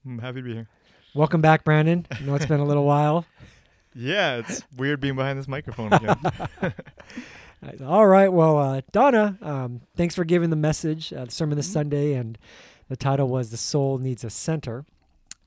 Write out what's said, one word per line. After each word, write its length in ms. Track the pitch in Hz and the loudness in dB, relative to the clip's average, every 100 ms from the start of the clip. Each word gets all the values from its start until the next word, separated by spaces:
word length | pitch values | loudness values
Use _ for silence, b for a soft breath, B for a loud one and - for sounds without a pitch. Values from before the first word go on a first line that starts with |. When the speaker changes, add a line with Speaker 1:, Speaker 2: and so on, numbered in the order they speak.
| 135 | -14
Speaker 1:
I'm 140 | 120 | -12
happy 180 | 123 127 | -10 -10
to 20 | 127 | -10
be 60 | |
here. 140 | 113 113 b b b b | -10 -12 b b b b
Speaker 2:
Welcome 280 | 139 156 170 | 0 2 4
back, 220 | 156 156 | 6 4
Brandon. 440 | - 151 156 175 170 | 4 4 4 0 -2
I 80 | 110 | -10
know 120 | 135 143 | -4 -2
it's 100 | 147 | 0
been 120 | 147 | 0
a 60 | 143 | 2
little 200 | 147 143 | 2 4
Speaker 1:
<laughs> 0 | |
Speaker 2:
while. 400 | 143 151 160 165 b b b b b _ | 4 4 2 -2 b b b b b _
Speaker 1:
Yeah, 440 | 131 123 190 175 123 | -10 -4 0 0 -2
it's 260 | 117 240 - 127 | -6 -10 -12 -6
weird 240 | 135 147 | -2 -2
being 160 | 139 131 | -2 -2
behind 220 | 135 135 | -2 -4
this 100 | 135 | -6
microphone 460 | 135 - - 120 | -10 -10 -8 2
again. 240 | 202 208 - | 2 2 -2
<laughs> 520 | 165 - - - 180 - - - B B B B B B 135 - | -2 -6 -10 -6 -8 -8 -18 -20 B B B B B B -18 -14
Speaker 2:
All 220 | 135 185 214 | -2 4 6
right. 220 | 190 196 | 8 6
Well, 280 | 180 160 151 | 6 4 4
uh, 220 | 139 135 - | 2 -2 -2
Donna, 460 | 202 277 233 208 190 | 2 4 4 2 -2
um, 400 | - 139 127 123 _ - | -8 -6 -6 -10 _ -4
thanks 180 | 170 180 | -2 -2
for 80 | |
giving 260 | 165 175 170 | 2 2 2
the 40 | 156 | 2
message, 560 | 151 151 165 160 160 | 0 0 -4 -6 -8
uh, 140 | - 123 | -12 -12
the 60 | |
sermon 240 | - 156 147 | -6 -4 -2
this 80 | 160 | -2
Speaker 3:
Mm-hmm. 60 | |
Speaker 2:
Sunday, 400 | 185 147 143 147 | -4 -2 -2 0
and 240 | 135 117 113 B B B B B | -2 -4 -10 B B B B B
the 60 | 131 | -6
title 320 | 139 139 135 | -2 0 0
was 220 | 127 117 | -2 -4
The 60 | 117 | -6
Soul 400 | - 151 139 135 | -4 0 0 -2
Needs 260 | 131 123 | -4 -6
a 60 | 113 | -8
Center. 560 | - - 160 131 117 147 _ _ _ _ - | -8 -4 -4 -6 -10 -14 _ _ _ _ -20